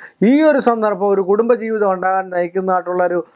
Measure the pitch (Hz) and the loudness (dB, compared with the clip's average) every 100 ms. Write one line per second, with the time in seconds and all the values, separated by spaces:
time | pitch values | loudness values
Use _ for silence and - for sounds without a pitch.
0 | - - 202 277 311 285 240 233 214 190 | -14 0 2 4 4 2 2 2 0 0
1 | 202 196 185 208 233 240 220 220 202 185 | 0 0 0 0 2 0 -2 -2 -2 -2
2 | 185 190 190 180 175 185 190 185 175 180 | -2 -2 -4 -4 -4 -4 -2 -2 -2 -2
3 | 180 175 160 | -2 -2 -6